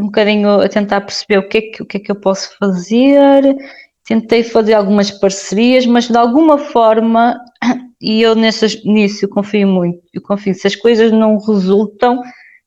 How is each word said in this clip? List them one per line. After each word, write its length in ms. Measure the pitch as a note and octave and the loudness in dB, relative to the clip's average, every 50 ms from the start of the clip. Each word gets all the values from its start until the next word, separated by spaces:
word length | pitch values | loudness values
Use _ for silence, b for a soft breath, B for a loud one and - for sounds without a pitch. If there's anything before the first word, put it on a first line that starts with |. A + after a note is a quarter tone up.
um 60 | G3+ | -8
bocadinho 540 | G#3 G#3 A#3 G#3+ G3+ G#3+ G#3 G3+ G#3 G#3 G3 | -4 -2 -2 0 0 0 0 2 2 2 2
a 80 | G3 G3 | 0 0
tentar 340 | - G#3+ G#3 G3+ G3+ G3+ G3+ | -2 -4 -4 -2 -2 -4 -4
perceber 360 | - - - - - G#3+ G3 | -6 -10 -10 -4 -2 -2 -2
o 100 | G3 G3 | -2 -2
que 100 | - A3 | -4 -4
é 20 | A3 | -4
que, 200 | A3 - - G3 | -6 -10 -16 -12
o 40 | |
que 120 | - - G3 | -10 -10 -8
é 20 | |
que 100 | G3+ - | -8 -8
eu 60 | G3+ | -8
posso 400 | G3+ - F#3+ F#3+ F#3+ - - - - | -4 -4 -4 -4 -4 -6 -12 -8 -6
fazer. 960 | G3+ G3+ F#3 F3+ F3 F#3+ A3 A#3+ B3+ C#4 C#4+ C#4+ C#4 C#4 C#4 C#4 C4+ C#4 C#4 C#4 B B B B B B _ _ _ | -4 -4 -2 -4 -4 -2 0 2 4 4 4 4 6 6 4 4 4 2 0 -2 B B B B B B _ _ _
Tentei 360 | - A3+ A3+ A3+ - A#3 A#3 A#3 | -4 -4 -4 -2 0 -2 -2 -2
fazer 320 | A#3 - A#3 A3 G#3 A3 | 0 -2 0 2 2 2
algumas 360 | G#3+ G3+ F#3+ G#3 G#3 G3 G3+ | 2 2 2 0 0 0 -2
parcerias, 760 | - - - G3 F#3+ - - - F#3+ G3+ A#3 B3 B3+ B3+ B3+ | -2 -2 -2 -2 -2 -4 -8 -6 -2 0 2 2 2 2 2
mas 220 | A#3 A#3+ A#3+ A#3+ A#3+ | 2 0 0 0 0
de 80 | A3+ | 2
alguma 420 | A#3 A#3 B3 A#3 D4 E4 D#4 D4 C#4+ | 2 2 2 2 2 4 4 2 2
forma, 800 | D4 - - A#3+ A#3 A3 A3 A3+ A3+ A3+ A3+ A3+ A#3 B3 - - - - _ _ - | 0 -2 0 2 2 2 2 2 0 0 2 2 2 0 -2 -4 -10 -18 _ _ -4
<clears throat> 380 | A#3 B3+ B3+ - - _ _ | -4 -4 -4 -8 -16 _ _
e 200 | - A3 G#3+ A3 A3+ | -6 -2 0 2 2
eu 120 | A3+ A3+ | 2 2
nessas, 480 | A3 A3+ A3 A3 - A3 G#3+ - - - | 2 2 0 0 0 -2 -2 -2 -4 -2
nisso 400 | - G#3+ G#3+ G#3 G3 G#3 - - | 0 2 2 2 0 -2 -4 -6
eu 40 | G3 | -6
confio 400 | - G3+ G3+ G3+ - G#3 G3 G3 | -4 -6 -4 -2 -2 0 0 2
muito, 340 | F#3+ F#3 F3 F3 F3 F3 _ _ - | 0 0 0 -2 -4 -8 _ _ -16
eu 100 | - - | -12 -8
confio, 320 | - G3+ G3+ G3+ G3 F#3 | -6 -6 -4 -4 -4 -4
se 120 | F#3 - | -2 -4
as 100 | G3 G3 | -4 -4
coisas 360 | - - A#3 A#3+ G#3+ A3+ A3+ G#3+ | -2 0 0 2 2 2 2 2
não 260 | A3 A3 A3 G#3+ G#3 | 2 2 2 0 0
resultam, 840 | G#3 A3 G#3+ G3+ F#3 F#3 G3 G3+ A3 G#3 - - - B3 B3 B3+ B3 B B B B B B B _ | 0 0 0 0 0 2 2 0 0 -2 -2 -2 0 0 0 -2 -6 B B B B B B B _